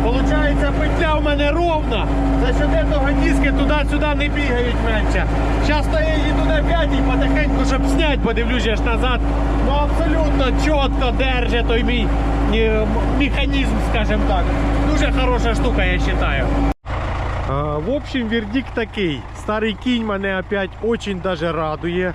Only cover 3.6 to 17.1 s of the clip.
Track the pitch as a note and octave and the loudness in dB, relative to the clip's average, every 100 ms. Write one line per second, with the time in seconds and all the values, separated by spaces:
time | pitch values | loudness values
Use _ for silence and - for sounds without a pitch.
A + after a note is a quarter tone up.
3.6 | C#4 D4+ D4 C#4+ D4+ C#4+ C#4+ D4 C#4 A#3+ | 2 0 0 0 0 0 -2 -2 -2 0
4.6 | A#3+ A#3+ A3+ A3 G#3+ G3 D#3+ - - - | 0 0 0 0 0 0 0 0 0 0
5.6 | - D4+ C#4 D#4+ D#4 D#4 D4 C#4 C#4 D#4 | 2 2 2 0 2 2 2 2 2 2
6.6 | C#4+ E4+ D#4 C4+ C4+ C#4 C#4 C#4 D4 C#4 | 2 2 2 2 2 2 2 2 2 2
7.6 | C#4 C#4 C#4 C4+ D#4+ C4 A#3+ A3+ A#3 B3 | 2 2 2 2 2 2 0 0 0 0
8.6 | A3 G#3+ - A3+ B3+ A#3+ - - - - | 0 0 0 0 0 0 0 0 0 0
9.6 | - C#4+ D4 D4+ E4 D#4 D#4 C#4+ C4 C4+ | 0 2 0 0 2 2 2 2 2 2
10.6 | C4+ D4+ C4+ C#4 B3+ A3+ C4 B3+ A#3 A#3+ | 2 2 2 0 0 0 0 0 0 0
11.6 | A#3 A#3 A3+ B3 A3 - - - C#3+ G#3+ | 2 0 2 0 0 0 0 0 0 2
12.6 | A3 G#3+ G#3+ A3 D4+ C4+ C#4 C#4 C#4 C#4 | 2 2 0 0 0 0 0 0 0 0
13.6 | C4+ C4+ - A#3 G#3+ G#3+ - F#3+ - - | 0 0 0 0 0 0 2 2 0 0
14.6 | - - C#4+ D4 C#4+ C#4 B3+ B3 A#3 A3 | 0 0 2 2 2 0 0 0 0 0
15.6 | D3+ A3 F#3 F3+ F3+ F#3 F3 C#3 D3+ C#3+ | 0 0 0 0 0 0 0 0 0 0
16.6 | C#3+ - - - - | 0 -2 -6 -6 -6